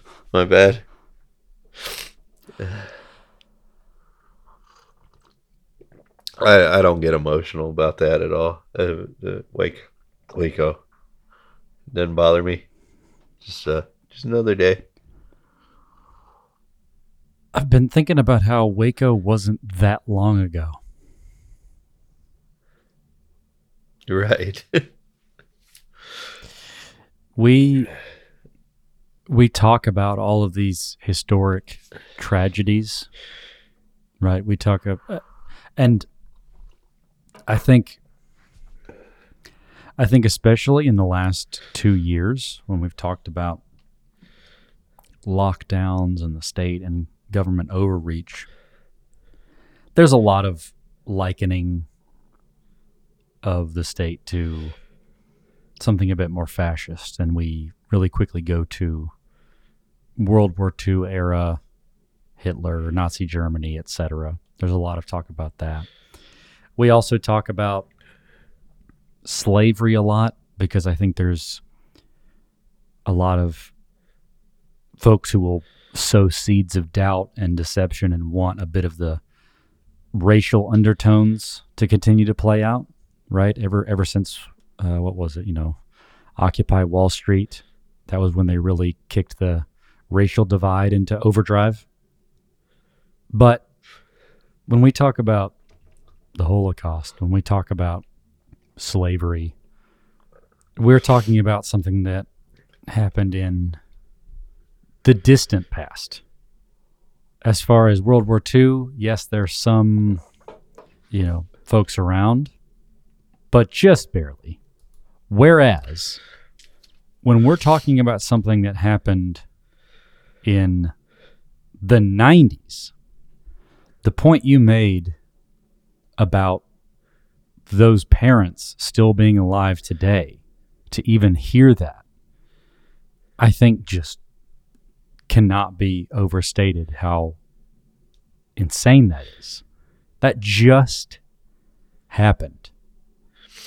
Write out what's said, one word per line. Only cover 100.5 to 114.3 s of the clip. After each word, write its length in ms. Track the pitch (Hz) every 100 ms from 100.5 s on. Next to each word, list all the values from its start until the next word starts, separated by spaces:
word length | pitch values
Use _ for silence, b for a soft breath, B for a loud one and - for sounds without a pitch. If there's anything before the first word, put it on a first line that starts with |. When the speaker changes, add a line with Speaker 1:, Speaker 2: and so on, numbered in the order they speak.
| _ _ -
Speaker 2:
we're 240 | 113 127
talking 380 | - 127 107 110
about 260 | 104 104
something 380 | - 107 92 95
that 240 | 92 92 - _ _ _ _ _ -
happened 460 | - 101 - 98
in 420 | 95 92 90 87 80 _ - - _ - - - _ _ _ _ _
the 100 | -
distant 560 | 113 113 135 - 98 87
past. 520 | - 73 - - - _ _ _ _ _ _ _ _ _ _ _ _
As 160 | 120 104
far 280 | - 117 113
as 140 | 101
World 240 | 101 123 107
War 140 | 110
Two, 520 | - 127 131 131 127 135
yes, 280 | 107 107
there's 300 | - 107 98
some, 640 | - - 110 107 107 104 95 - _ - - _ - - _ _
you 120 | 101
know, 240 | 90 85 85 _
folks 360 | - 113 101 -
around, 520 | 90 92 104 120 147 _ _ _ _ _ _ _ _ _ _
but 200 | 123 113
just 420 | - 196 175 -
barely. 480 | - 73